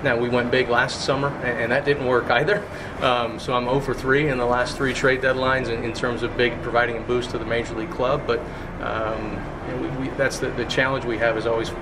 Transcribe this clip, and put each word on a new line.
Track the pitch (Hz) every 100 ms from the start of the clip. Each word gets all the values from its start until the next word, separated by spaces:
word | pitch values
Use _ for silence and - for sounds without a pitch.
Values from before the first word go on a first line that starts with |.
Now, | 139 117
we | 120
went | 123 120
big | 127 120
last | 120 127 -
summer, | - 135 143 139
and, | 127 120
and | 117
that | 131 143
didn't | 147 127
work | 123 -
either. | 120 156 - - - - -
Um, | 135 123 117 110
so | -
I'm | 123 123
oh | 135
for | 135 123
three | 131 135 151
in | 127
the | 120
last | 123 123 -
three | 135
trade | 123 139 131
deadlines | 131 131 131 131 120
in, | 117
in | 120
terms | 113 123 117
of | 117 -
big | 120 -
providing | - 113 120 113
a |
boost | 110 123 120
to | 120
the | 110
major | 117 117
league | 113 110
club. | - 127 147 -
But, | 113 - - - -
um, | 117 110 110 110 107 101 - - 131
you | 127
know, |
we, | 131 135 135
we, | -
that's | 135 -
the, | 131
the | 127 117
challenge | - 131 135
we | 117 110
have | 117 110
is | 113
always | 113 110 -